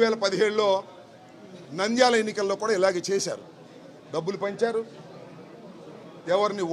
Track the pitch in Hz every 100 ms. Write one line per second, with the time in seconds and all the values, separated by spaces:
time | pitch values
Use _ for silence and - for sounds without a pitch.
0 | 226 220 196 190 214 214 208 190 - -
1 | - - - - - - - 151 202 233
2 | 254 233 214 208 196 196 214 202 190 180
3 | 170 196 180 104 95 - - - - -
4 | - 156 165 196 196 196 233 226 226 -
5 | - - - - - - - - - -
6 | - - 160 185 208 202 170